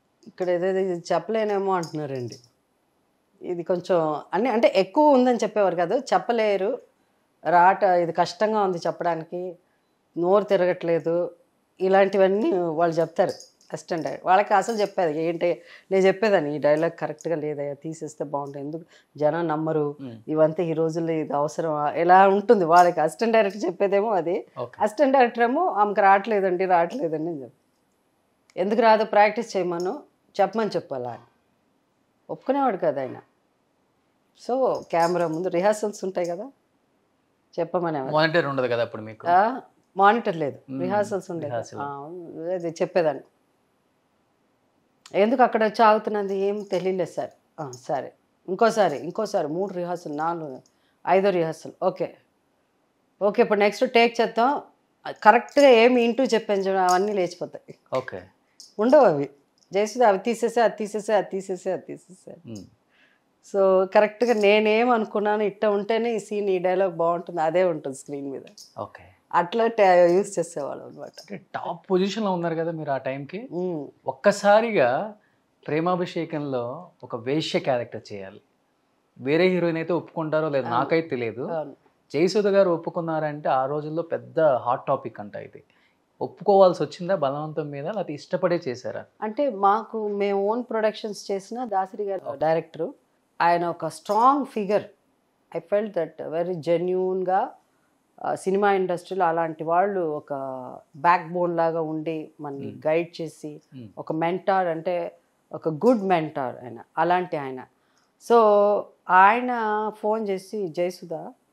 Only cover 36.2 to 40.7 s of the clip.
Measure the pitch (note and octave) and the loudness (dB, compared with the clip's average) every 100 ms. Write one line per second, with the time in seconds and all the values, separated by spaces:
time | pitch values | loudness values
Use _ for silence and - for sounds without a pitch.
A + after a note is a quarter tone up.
36.2 | E3+ F3 B3+ - _ _ _ _ _ _ | -6 -6 -12 -18 _ _ _ _ _ _
37.2 | _ _ _ - E3 F#3 E3+ D3+ C3 D3+ | _ _ _ -8 -4 -4 -2 -4 -2 0
38.2 | D#3+ E3 C#3+ C3+ B2+ A#2 A2+ A2+ A2 A2 | 2 2 0 0 -2 -2 -4 -6 -14 -8
39.2 | E3+ F3 G#3+ C4+ - _ _ F#3 G3 A#3 | 2 2 2 -2 -12 _ _ 2 2 2
40.2 | A3+ E3 D3 A#2+ - | 0 -4 -6 -8 -12